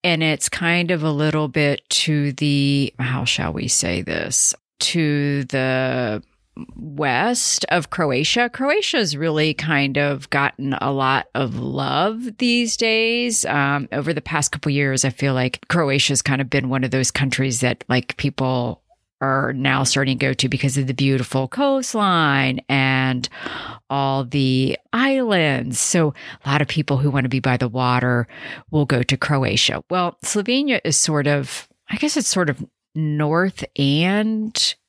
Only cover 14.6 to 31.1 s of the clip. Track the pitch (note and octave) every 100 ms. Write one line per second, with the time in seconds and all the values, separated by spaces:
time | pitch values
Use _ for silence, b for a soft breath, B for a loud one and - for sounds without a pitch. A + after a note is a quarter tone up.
14.6 | D3+ C#3+ C#3 C3+ C#3 - C#3 B2+ B2+ -
15.6 | - E3+ D3 C#3 - C3+ - C3+ C3 C#3+
16.6 | C3 C3 B2+ C3 B2+ - C3+ B2+ C3+ A#2
17.6 | C3 - - B2+ - - C#3+ - C3 B2+
18.6 | A#2+ A#2 _ _ _ _ C3+ C3+ - C#3
19.6 | C3+ C3+ C3 C#3 C3+ B2+ C3+ C3 C3 C#3
20.6 | C3+ C3+ C3 B2+ C3+ C3 B2+ C3+ C3 -
21.6 | C#4 C4+ B3 A3+ G3+ F3 D3+ C#3 C3 C3
22.6 | - C3+ C3 C3 C3 B2+ A#2+ B B B
23.6 | B B _ C#3 C#3 C3+ B2 C#3+ C3 C3
24.6 | C3 - _ A#3 C4+ C4+ A#3+ F#3+ D#3 C3
25.6 | A#2 - - F3+ D3+ - B B C3+ D3
26.6 | D3 D#3+ C#3+ C3+ C#3+ C3+ B2+ C3 C3+ B2
27.6 | B2 A#2+ B2 B2 B2+ A#2+ A#2+ B B B
28.6 | - D#3 C#3+ B2 B2 C3+ - C#3+ C3 -
29.6 | - - - F3+ F3 - - G#3 G3 C4
30.6 | C#4+ A3+ D#3+ D3 -